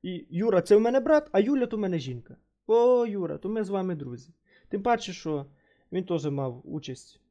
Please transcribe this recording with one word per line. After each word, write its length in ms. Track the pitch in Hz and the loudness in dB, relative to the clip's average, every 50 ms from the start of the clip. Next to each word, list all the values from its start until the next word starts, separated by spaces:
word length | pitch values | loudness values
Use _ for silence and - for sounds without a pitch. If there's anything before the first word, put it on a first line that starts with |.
| - | -8
І 240 | 180 185 175 - _ | -8 -10 -10 -12 _
Юра 320 | - 170 208 226 208 180 175 | -6 -2 0 2 2 2 6
це 140 | - 208 | 6 6
в 40 | 214 | 6
мене 200 | 220 233 247 269 | 6 6 2 2
брат, 280 | 240 320 311 302 302 - - | 4 4 2 2 2 2 0
а 80 | 196 | 2
Юля 260 | 214 233 294 269 240 | 2 2 2 0 0
то 100 | 233 226 | -2 -2
в 40 | 214 | -4
мене 180 | 208 190 180 160 | -4 -2 -2 -4
жінка. 380 | 127 131 123 120 - - - _ _ _ _ _ _ | -4 -6 -10 -12 -14 -18 -20 _ _ _ _ _ _
О, 400 | - 220 233 233 247 254 247 240 | 2 2 4 6 6 4 4 2
Юра, 320 | 233 202 202 180 165 147 147 | 0 -2 -4 -6 -6 -8 -8
то 100 | - 185 | -8 -6
ми 160 | 220 226 214 | -4 -4 -4
з 40 | 185 | -2
вами 260 | 202 196 185 185 180 | -2 -4 -2 -2 -4
друзі. 400 | 151 139 127 120 120 - - - _ _ _ _ _ _ - | -6 -8 -12 -12 -14 -16 -20 -20 _ _ _ _ _ _ -8
Тим 140 | - 202 196 | -8 -2 0
паче, 300 | 240 240 226 233 - 175 | 0 0 0 0 -10 -12
що 340 | - - 160 156 143 139 143 _ _ _ _ _ _ _ _ - | -10 -6 -6 -6 -6 -6 -10 _ _ _ _ _ _ _ _ -8
він 120 | 180 185 | -8 -4
теж 220 | 190 175 165 143 | -4 -4 -2 -2
мав 340 | 151 139 139 139 131 120 123 - | -4 -4 -4 -4 -6 -8 -10 -14
участь 560 | - - 156 139 - 127 - - _ _ _ _ _ | -12 -12 -10 -10 -10 -14 -14 -16 _ _ _ _ _